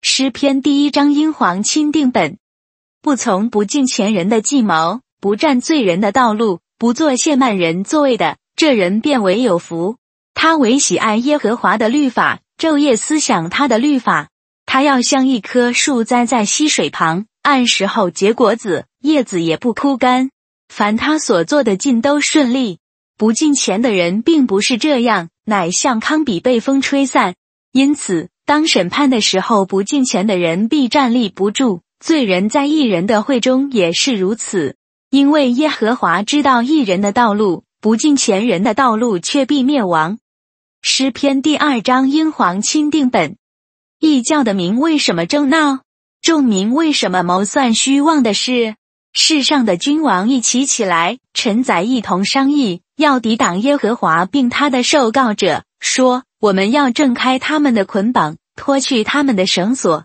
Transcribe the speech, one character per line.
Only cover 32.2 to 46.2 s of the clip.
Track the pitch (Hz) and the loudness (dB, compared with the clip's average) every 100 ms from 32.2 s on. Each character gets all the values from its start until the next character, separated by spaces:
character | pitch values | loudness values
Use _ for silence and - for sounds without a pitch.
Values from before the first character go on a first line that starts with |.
人 | 226 180 208 | 2 0 0
在 | 294 285 | 0 0
义 | 311 | 0
人 | 254 180 196 | 2 0 2
的 | 214 | 0
会 | 214 262 | 2 0
中 | 254 262 277 | 2 0 0
也 | 247 170 | 0 0
是 | 170 - 226 | 0 -2 -2
如 | 185 | -2
此。 | 226 - 196 143 - _ _ _ | -4 -4 -4 -4 -6 _ _ _
因 | 269 277 | 2 4
为 | 311 262 | 4 2
耶 | 240 302 | 2 -2
和 | - 220 | 0 -2
华 | 254 190 170 | 0 0 0
知 | 208 294 | 0 0
道 | 277 247 | 2 2
义 | 240 311 | 2 0
人 | 214 180 | 2 0
的 | 202 | 0
道 | 202 233 | 2 0
路， | 202 214 165 _ _ | 2 0 -2 _ _
不 | 208 226 | -2 0
敬 | 302 277 | 2 2
虔 | - 190 240 | 2 0 0
人 | 175 | 0
的 | 214 | 0
道 | 214 262 220 | 2 0 2
路 | 240 185 | 0 -2
却 | - 285 262 | -2 -2 0
必 | 294 | 0
灭 | 254 294 | 0 0
亡。 | 196 165 160 220 _ _ _ _ _ _ | 0 0 -2 -6 _ _ _ _ _ _
诗 | - - 269 | -4 -2 -2
篇 | - 277 277 | -2 -2 0
第 | 302 294 | 0 0
二 | 294 254 | 0 0
章 | 202 254 269 | 0 0 2
英 | 294 320 | 0 0
皇 | - 190 185 | 0 -2 0
钦 | 208 311 302 | -2 -2 0
定 | 311 254 | 0 0
本。 | 233 156 - _ _ _ _ _ _ | 0 -2 -6 _ _ _ _ _ _
异 | 320 277 | 0 2
教 | 233 302 233 | 0 0 0
的 | |
民 | 196 175 226 | 0 -2 0
为 | 320 302 | 0 0
什 | - 175 | 0 -2
么 | 170 | 0
争 | 285 285 | 0 0
闹？ | 320 302 269 _ _ _ _ | 2 0 -2 _ _ _ _